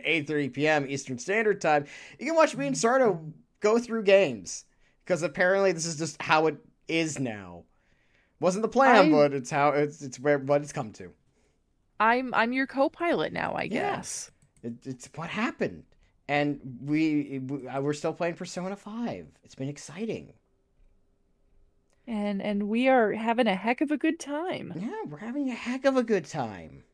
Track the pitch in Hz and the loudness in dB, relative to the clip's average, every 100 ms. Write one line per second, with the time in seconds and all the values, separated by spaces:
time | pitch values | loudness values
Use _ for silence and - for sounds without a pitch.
0 | 143 160 147 151 139 139 151 156 135 139 | 0 0 0 -2 -2 0 2 2 0 -6
1 | - 123 - 214 214 190 170 151 143 - | -8 -8 -2 0 2 0 2 2 0 -10
2 | - - 262 330 311 226 277 262 226 262 | -20 -10 0 2 2 2 -4 0 2 4
3 | 247 170 156 - _ _ 208 233 240 226 | 4 2 -6 -16 _ _ 2 2 0 0
4 | 202 196 170 110 85 - - _ _ _ | 6 6 6 0 -10 -14 -16 _ _ _
5 | - 175 165 - 180 196 196 165 170 151 | -4 -2 -2 2 4 4 4 2 -4 -4
6 | 160 - - 160 160 151 - _ - 165 | -6 -6 2 4 4 -2 -10 _ -4 -2
7 | 160 131 127 104 92 87 - _ _ _ | -2 -4 -6 -6 -12 -16 -20 _ _ _
8 | _ _ _ _ 170 185 220 240 269 226 | _ _ _ _ 0 0 0 4 8 8
9 | 156 151 147 135 120 147 147 143 147 147 | 8 6 4 2 -2 2 4 4 0 -4
10 | 139 - 143 143 135 143 147 151 110 - | -14 -2 2 2 2 0 0 -8 -10 -12
11 | 90 - _ _ _ _ _ _ _ - | -18 -20 _ _ _ _ _ _ _ 0
12 | 220 247 262 - 233 262 269 269 285 - | 2 2 0 0 2 0 -2 0 0 0
13 | 339 - - 170 - - 170 214 403 - | 0 0 0 -2 -4 -4 -4 -2 -2 -4
14 | - - - _ _ _ 117 120 131 131 | -6 -10 -12 _ _ _ -12 -10 -12 -12
15 | - - 165 170 254 339 175 80 - _ | -14 -12 -8 -4 -4 -4 -6 -6 -18 _
16 | _ _ - 147 147 143 135 120 139 151 | _ _ -2 0 0 -2 -10 -10 -2 0
17 | 156 151 139 135 131 143 123 135 143 147 | 2 0 -2 -6 -6 -8 -6 -4 -2 -2
18 | 165 156 175 170 180 185 185 196 208 226 | -4 -2 -4 -4 -10 -8 -8 -10 -10 -8
19 | 240 226 147 _ _ - 135 147 - 151 | -6 -8 -12 _ _ -10 -8 -8 -14 -8
20 | 220 117 71 _ _ _ _ _ _ _ | -6 -6 -10 _ _ _ _ _ _ _
21 | _ _ _ _ _ _ _ _ _ _ | _ _ _ _ _ _ _ _ _ _
22 | - 214 208 196 214 202 208 226 262 262 | -8 -4 -2 -2 -2 -2 -2 2 4 4
23 | 214 220 226 226 226 185 208 247 294 294 | 4 0 0 2 2 0 -2 0 0 0
24 | 320 320 269 294 359 - 139 160 220 427 | 0 -2 -6 -6 -4 -6 -8 -8 -8 -8
25 | 427 - 220 285 269 233 233 262 269 262 | -10 -10 -8 -4 -4 -4 -6 0 2 2
26 | 240 202 135 156 117 92 80 - - | 2 0 0 -6 -6 -8 -14 -18 -20